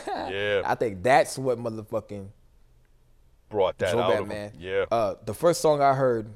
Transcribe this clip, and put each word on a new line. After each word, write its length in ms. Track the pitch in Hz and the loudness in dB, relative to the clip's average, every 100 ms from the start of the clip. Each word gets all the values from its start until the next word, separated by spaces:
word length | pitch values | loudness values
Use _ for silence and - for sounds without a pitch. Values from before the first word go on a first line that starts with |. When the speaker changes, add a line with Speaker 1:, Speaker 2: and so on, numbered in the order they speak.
| - | -8
Speaker 1:
Yeah. 560 | 381 - 98 104 98 | -8 -6 -4 0 0
Speaker 2:
I 100 | - | 0
think 300 | 131 120 98 | -2 -2 -2
that's 340 | 113 147 147 - | 4 4 4 -2
what 180 | 131 117 | -4 -2
motherfucking 680 | 117 110 104 113 - 101 98 - _ _ _ _ _ _ _ _ _ _ - | -4 -8 -6 -8 -8 -14 -14 -20 _ _ _ _ _ _ _ _ _ _ -6
Speaker 1:
Brought 300 | 107 92 - | 0 2 2
that 140 | 95 | 0
Speaker 2:
drove 100 | 113 | 2
Speaker 1:
out 40 | 92 | 2
Speaker 2:
that 100 | 107 | 0
Speaker 1:
of 0 | |
him. 40 | 101 | -2
Speaker 2:
man. 240 | 104 104 92 | -8 -10 -12
Speaker 1:
Yeah. 260 | 92 98 90 | -4 -2 0
Speaker 2:
Uh, 240 | 117 104 87 | 0 0 -4
the 80 | 110 | -10
first 260 | 104 170 160 | 0 2 4
song 200 | 160 147 | 2 4
I 140 | 139 | 4
heard 400 | 135 131 113 110 | 4 2 2 -4